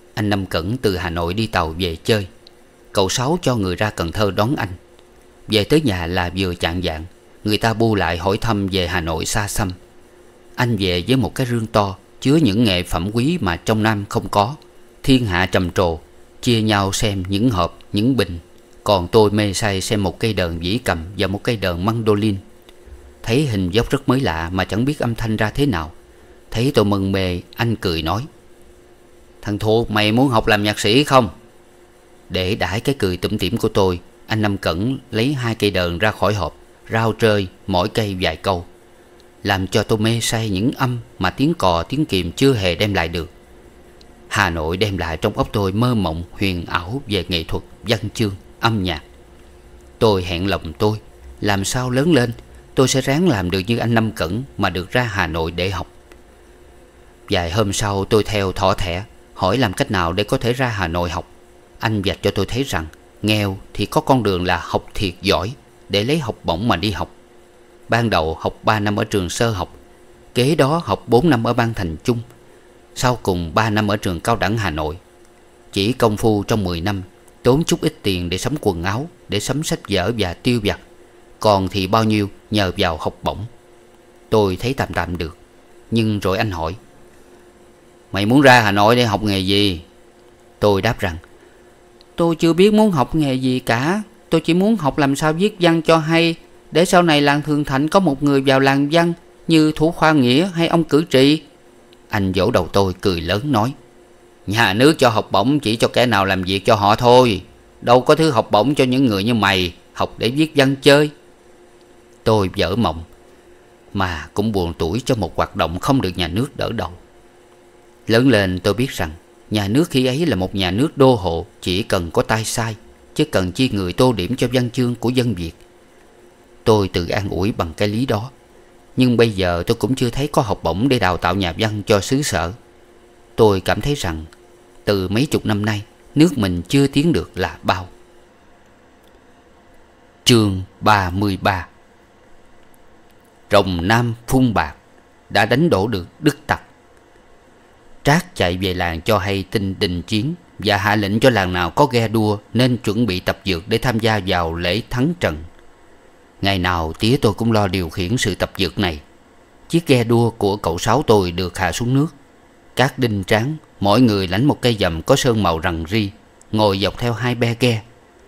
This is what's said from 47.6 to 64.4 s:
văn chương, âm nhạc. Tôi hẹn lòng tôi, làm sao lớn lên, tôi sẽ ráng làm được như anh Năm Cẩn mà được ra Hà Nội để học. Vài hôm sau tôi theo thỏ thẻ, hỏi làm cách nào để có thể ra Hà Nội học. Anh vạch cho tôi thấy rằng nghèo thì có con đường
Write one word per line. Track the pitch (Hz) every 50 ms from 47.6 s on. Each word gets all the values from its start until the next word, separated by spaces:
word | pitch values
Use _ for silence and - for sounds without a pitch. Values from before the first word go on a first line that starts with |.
| - - - - -
văn | 98 113 104 - 101 -
chương, | - 117 101 95 - - - - -
âm | - 117 113 107 92
nhạc. | 90 82 76 - - - - - - - - - - - - - - - - - - - -
Tôi | 117 110 101 95 87
hẹn | 87 90 85 92
lòng | 98 90 82 - 82 78 -
tôi, | 107 107 110 107 - - - - - - - -
làm | 156 208 202 196 196
sao | - - 131 127 127
lớn | 123 131 143 180 165
lên, | 127 123 117 117 - - - - - - - -
tôi | - 131 131
sẽ | - 131
ráng | 131 139 135 156 185 180
làm | 127 101 90 90
được | 90 95 90
như | 98 120 117
anh | - 120 117
Năm | 113 110 110 101
Cẩn | - 85 80 92 113 135 - - -
mà | 101 92
được | 85 90 85 -
ra | - 123 123
Hà | 113 95 101 90
Nội | 80 78 82 80 85
để | 85 85 87 98
học. | 95 87 - - - - - - - - - - - - - - - - - - - - - - - - - - - - - -
Vài | 101 92 87 82
hôm | 85 110 110 98 92
sau | - 107 101 101 98 98
tôi | - 113 107 101
theo | - 107 104 98 92 90
thỏ | - 98 95 104
thẻ, | - - 90 85 90 110 - - - - - -
hỏi | - 98 90 104 131
làm | 131 104 92
cách | - - -
nào | 104 92 85 82 87
để | 98 104
có | - 135 131
thể | - 117 123
ra | 131 135 120
Hà | 110 101 92 82
Nội | 82 87 87 85
học. | 87 90 - - - - - - - - - - - -
Anh | - 110 110 104 92
vạch | 98 87 - -
cho | 101
tôi | - 107 95
thấy | - - 123 139
rằng | - - 82 78 80 - - - - - - -
nghèo | 104 107 107 104 101 95 98 - - -
thì | - 104
có | - - 156
con | - - 135 127 107
đường | 101 95 87